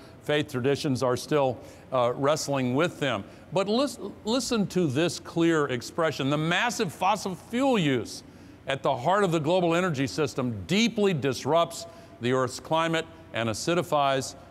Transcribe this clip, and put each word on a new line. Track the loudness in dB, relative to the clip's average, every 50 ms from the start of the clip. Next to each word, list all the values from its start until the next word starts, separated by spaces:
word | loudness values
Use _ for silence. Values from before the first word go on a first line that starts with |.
| -12 -20 -20 -10 -4
faith | 0 0 0 0 -2
traditions | -2 -2 0 2 0 2 0 0 0 2 2
are | 2 2
still, | 0 0 0 2 2 2 2 0 -4 -8 -16 -20 -20 -10 -4 0
uh, | 2 2 2 2
wrestling | 2 2 2 2 2 0 -2 -2 0 0 0 2
with | 2 2 0 0 -2
them. | -2 0 0 -2 -4 -8 -14 -20 -16 -4 -2
But | -2 0 0
lis-, | 2 2 0 0 -2 -6 -12 -12 -12 -10 -4
listen | -2 -2 -2 0 0 0 0 0 0
to | 0 0 0
this | 2 2 2 0 0 -2 -4
clear | -10 -6 -2 2 2 4 4 4 2
expression. | 0 0 -4 -4 -6 -2 0 0 0 0 0 0 0
"The | 0 0
massive | 2 2 2 2 2 0 0 -2 -2 -4 -2
fossil | -2 0 0 0 0 -2 -6 -8
fuel | -10 -10 -6 -2 0 2 4 4 4
use | 4 2 2 2 0 -4 -8 -14 -16 -18 -20 -20 -20 -20 -20 -12 -6
at | -6 -4 -2 0
the | 0 0
heart | 0 0 2 2 4 2
of | 2 2
the | 0
global | 2 2 2 2 2 2 2
energy | 2 2 0 0 0 -2
system | -2 0 -2 -2 -2 -2 -2 -4 -4 -4 -6 -4
deeply | -2 2 2 2 2 2 2 2 2 2
disrupts | 2 0 -2 -2 -2 0 2 2 2 2 2 -2 -8 -14 -14 -16 -20 -20 -20 -12 -4 0
the | 0 2
Earth's | 2 2 0 -2 -8
climate | -6 -2 0 0 2 2 0 -2 -2 -4 -10 -18 -20 -8 -4
and | -2 -2 -2
acidifies | -2 -2 -2 0 0 0 0 0 0 2 2 2 2 0 -2 -4 -8 -14 -18 -20